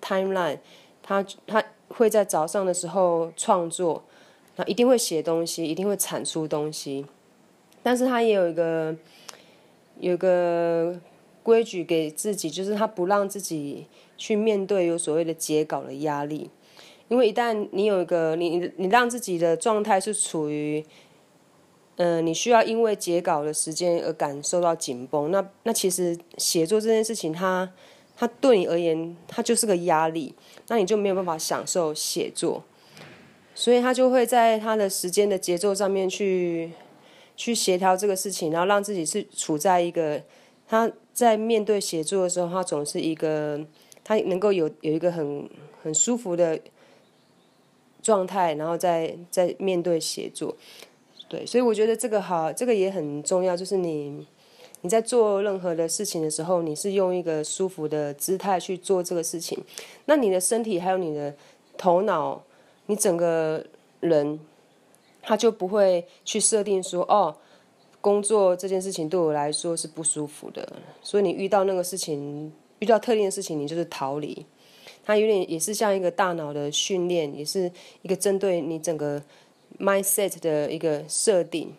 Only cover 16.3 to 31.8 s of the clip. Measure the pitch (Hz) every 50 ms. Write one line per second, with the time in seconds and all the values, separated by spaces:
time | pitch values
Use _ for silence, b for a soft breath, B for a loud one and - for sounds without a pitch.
16.3 | 151 151 - - - B B B B B B B B B B _ 226 254 247 214
17.3 | 214 240 240 233 226 214 202 - - 190 202 214 202 185 175 165 180 170 165 160
18.3 | 156 170 175 170 160 175 175 - - 156 190 185 208 240 247 240 247 240 214 202
19.3 | 180 165 170 165 165 165 - 240 214 208 208 214 208 190 190 214 208 - - -
20.3 | - 160 151 151 151 151 151 151 151 151 156 b b b b b b b b b
21.3 | _ _ _ _ _ _ _ _ _ _ _ _ _ - 180 175 170 165 165 165
22.3 | 160 - - 233 240 220 - - 226 226 233 220 208 196 - 175 170 175 175 185
23.3 | 165 147 147 151 156 - - 165 156 151 180 175 170 170 - 156 160 160 160 147
24.3 | 139 143 143 - - 175 175 170 165 160 - - 127 120 127 131 - 147 147 151
25.3 | 190 196 190 190 - _ _ 226 220 - - 185 180 180 180 175 170 170 - _
26.3 | - - - - - 170 160 160 214 214 214 226 226 220 220 220 226 208 - 160
27.3 | 160 175 190 185 185 180 185 185 B B B B B B B B _ - - 233
28.3 | - - - 269 240 196 175 - 170 170 175 165 160 160 165 170 175 - - -
29.3 | - - 226 - 233 220 233 214 190 175 175 175 160 156 160 160 165 165 139 -
30.3 | - B B B B B B - 226 233 185 180 220 214 202 202 185 190 185 175
31.3 | 160 160 - - 156 127 - - - 185